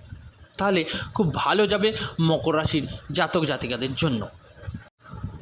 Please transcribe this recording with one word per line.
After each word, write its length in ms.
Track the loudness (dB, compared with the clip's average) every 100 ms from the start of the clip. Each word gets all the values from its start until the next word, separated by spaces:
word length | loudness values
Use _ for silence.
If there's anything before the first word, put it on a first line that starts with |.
| -14 -18 -18 -20 -12 -2
তাহলে 240 | 2 2 0 -4 -4
খুব 140 | 0 0
ভালো 300 | 2 2 4 4
যাবে 220 | 2 0 0 -4 2
মকর 320 | 2 4 2 2
রাশির 280 | 2 0 -2 -8 -4
জাতক 320 | 0 2 2 2
জাতিকাদের 460 | 0 -2 -2 -2 0
জন্য। 260 | 0 0 -4 -12 -20 -16 -12 -12 -14 _ -16 -12 -10 -10